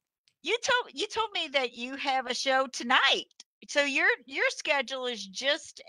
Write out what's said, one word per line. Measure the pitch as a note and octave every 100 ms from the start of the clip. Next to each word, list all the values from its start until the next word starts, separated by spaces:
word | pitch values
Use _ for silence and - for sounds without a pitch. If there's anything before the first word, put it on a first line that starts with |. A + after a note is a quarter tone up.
| _ _ _ _
you | D4 A4+
told, | - B4 -
you | C4 G#4+
told | A4 A4
me | G4 D#4+
that | C4+ B3+
you | - A#3+ C4+
have | C4+ C4 B3
a |
show | A#3+ C4+ C4 C4+
tonight. | - A#3 C4+ G#4 G#3+ - - - _ -
So | D4
your, | C#4+ C#4 F4+ A#4 B3+
your | C#4 B4+
schedule | - - C#4+ A#3+ C4 B3
is | A#3 G3
just | F#3+ C4 D#4 - -